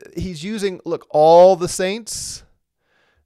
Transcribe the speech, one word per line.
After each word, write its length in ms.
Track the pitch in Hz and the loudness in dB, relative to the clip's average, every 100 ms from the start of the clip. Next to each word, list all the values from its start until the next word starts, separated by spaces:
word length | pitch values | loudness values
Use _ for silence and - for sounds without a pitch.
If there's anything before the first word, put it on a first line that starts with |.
| - - | -18 -12
he's 280 | 185 160 | -12 -10
using, 360 | 185 220 196 180 | -12 -8 -8 -8
look, 240 | 170 165 - | -10 -10 -4
all 460 | 151 156 170 185 185 | 2 6 6 6 4
the 120 | 175 | -4
saints, 760 | - 185 220 220 - - - _ _ _ _ _ _ _ _ | -6 -6 -6 -12 -14 -14 -16 _ _ _ _ _ _ _ _